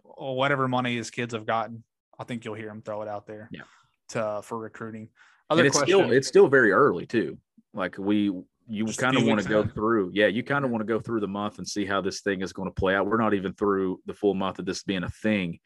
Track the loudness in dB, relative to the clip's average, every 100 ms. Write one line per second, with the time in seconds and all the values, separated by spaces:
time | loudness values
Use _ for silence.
0 | _ -12 -6 0 0 2 0 0 -2 -4
1 | -6 -6 -6 -4 -2 -2 -2 -10 -18 _
2 | _ -16 -12 -10 -10 -10 -12 -12 -10 -8
3 | -8 -10 -12 -16 -16 -18 -20 _ _ _
4 | -10 -6 -4 -6 -8 -10 -10 -12 -12 -12
5 | -16 _ _ _ 0 4 4 4 4 4
6 | 6 2 4 6 8 8 6 6 4 2
7 | -2 -2 -2 -6 _ _ _ -6 -6 -4
8 | 0 2 2 -2 -10 _ -10 -6 -6 -2
9 | 0 2 2 0 2 0 0 -2 0 0
10 | 0 2 2 2 -2 -2 -2 -2 -2 -2
11 | -2 -4 -2 -4 -6 -8 -8 -6 -2 -2
12 | -2 -4 -4 -4 -4 -8 -8 -2 0 2
13 | 2 2 2 0 -2 -2 0 2 0 -4
14 | -10 -2 0 0 -2 -4 -6 -6 -4 -4
15 | -4 -4 0 0 -2 -8